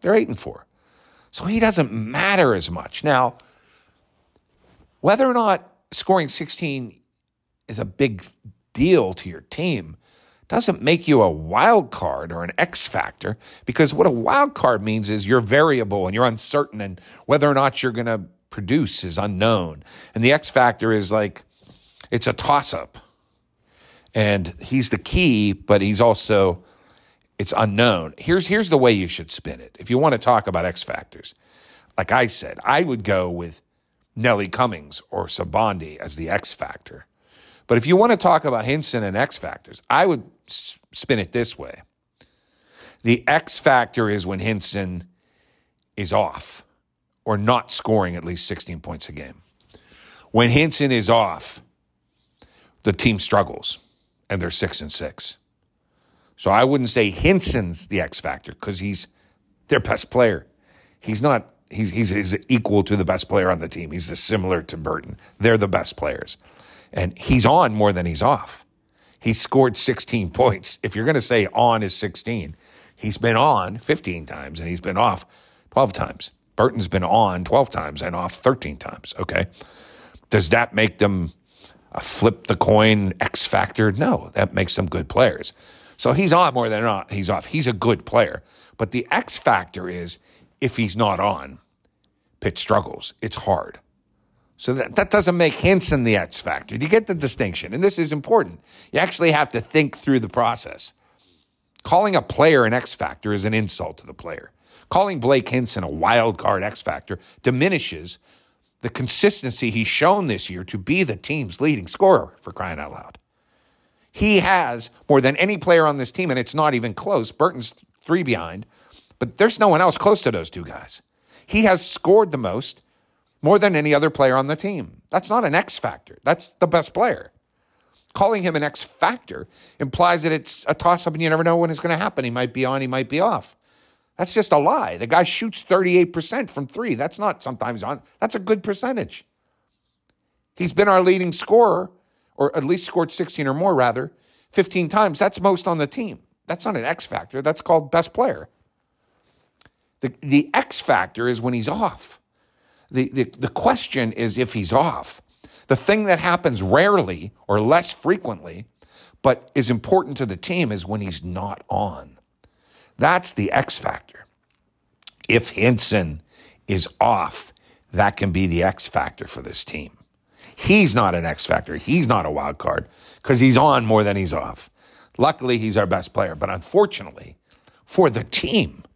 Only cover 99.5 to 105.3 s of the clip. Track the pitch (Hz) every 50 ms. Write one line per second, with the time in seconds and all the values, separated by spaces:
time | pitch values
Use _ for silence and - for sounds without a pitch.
99.5 | - 117 110 - - 156 147 - - - - 143 135 123 110 95 - 127 117 117
100.5 | 113 - - - - - - - - _ _ _ _ _ _ _ _ _ _ _
101.5 | _ _ _ _ _ - - - 165 180 214 208 185 131 - - - - 147 160
102.5 | 151 131 117 110 120 127 123 - - - 82 71 67 - - 104 104 98 95 110
103.5 | 110 110 110 92 - - 87 80 - - - - - - - 85 76 - - -
104.5 | _ _ _ _ _ - _ _ - 180 202 202 185 131 117 131